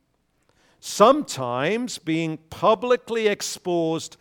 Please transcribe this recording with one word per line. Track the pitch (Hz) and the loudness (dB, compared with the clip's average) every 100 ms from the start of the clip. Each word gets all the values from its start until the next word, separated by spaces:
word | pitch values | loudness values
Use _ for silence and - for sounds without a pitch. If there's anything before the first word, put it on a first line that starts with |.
| _ _ _ _ _ _ _ _ | _ _ _ _ _ _ _ _
sometimes | - - 214 294 - - 127 123 147 220 247 - | -12 6 6 6 0 -8 -6 -2 -2 -2 -6 -8
being | - 160 165 156 _ | -4 -4 -4 -6 _
publicly | - 185 214 247 247 - 233 220 | -2 2 2 2 -2 -2 -2 -2
exposed | 202 - - 180 175 165 165 - - | -2 -6 -8 -4 -2 0 -4 -8 -18